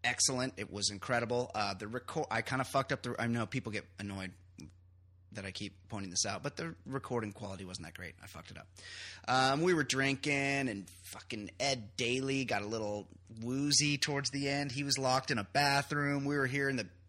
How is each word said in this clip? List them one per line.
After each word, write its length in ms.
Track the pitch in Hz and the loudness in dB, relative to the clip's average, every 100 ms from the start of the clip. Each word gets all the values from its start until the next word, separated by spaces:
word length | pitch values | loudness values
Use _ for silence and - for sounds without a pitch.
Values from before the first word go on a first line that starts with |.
excellent. 500 | 120 123 - 131 131 - | -2 2 2 2 0 -4
It 140 | 104 | -8
was 200 | 104 98 | -2 -2
incredible. 580 | 101 - 120 117 120 123 107 | -2 0 2 4 0 0 -2
Uh, 180 | 101 | -2
the 120 | 95 107 | -2 -6
reco-, 420 | 123 - 160 143 | -8 -6 -4 0
I 140 | 113 | -2
kinda 220 | - 131 131 | 0 -2 2
fucked 260 | 135 131 | 0 2
up 100 | 135 | -2
the, 140 | 123 - | -2 -2
I 80 | 117 | 0
know 220 | 117 110 | 0 0
people 240 | 131 113 | -2 -4
get 140 | 104 - - | -6 -8 -10
annoyed 340 | 101 98 92 87 - - - - - - - - - | -8 -6 -8 -10 -20 -16 -16 -18 -20 -20 -20 -20 -14
that 140 | 107 95 | -10 -8
I 60 | |
keep 220 | 92 101 - - | -6 -10 -10 -10
pointing 220 | 107 98 | -8 -4
this 160 | 90 98 | -2 -2
out, 160 | 107 | -2
but 140 | 143 - | -6 -6
the 180 | 165 156 - | -8 -8 -8
recording 460 | 135 - 120 107 | -8 -2 -4 -4
quality 340 | 98 101 95 92 | -8 -10 -8 -10
wasn't 220 | 90 82 | -10 -12
that 80 | 90 | -12
great. 180 | 90 - | -14 -14
I 40 | - | -16
fucked 240 | 82 80 | -14 -14
it 60 | - | -16
up. 80 | - - - - - - - | -16 -18 -16 -14 -14 -10 2
Um, 340 | 127 131 139 | 4 6 6
we 100 | 175 | 6
were 100 | 170 | 4
drinking, 480 | 131 131 135 135 151 143 139 139 131 | 4 4 2 2 2 2 2 2 0
and 180 | 101 90 - - | -2 -8 -14 -14
fucking 440 | - - 113 101 - | -14 -10 -8 -8 -2
Ed 380 | 139 135 104 - | 0 0 -4 -2
Daly 480 | 120 127 135 135 123 | 0 2 2 0 2
got 160 | 107 | 0
a 60 | 104 | 0
little 400 | 113 107 104 - - - 110 | -2 -2 -4 -6 -16 -16 -8
woozy 560 | 113 131 147 143 151 143 | -2 0 4 4 4 2
towards 320 | - 139 139 | 2 0 0
the 180 | 139 139 | 0 0
end. 240 | 143 143 | 0 -2
He 120 | 131 | -2
was 160 | 143 135 | 0 2
locked 320 | 131 131 - | 4 4 4
in 80 | 123 | 0
a 40 | |
bathroom. 840 | 98 139 143 139 139 147 143 143 139 | 2 4 6 4 4 0 2 2 2
We 120 | 143 | 2
were 80 | 131 | 2
here 240 | 143 139 | 2 2
in 60 | 131 | 0
the 100 | 98 - | -2 -8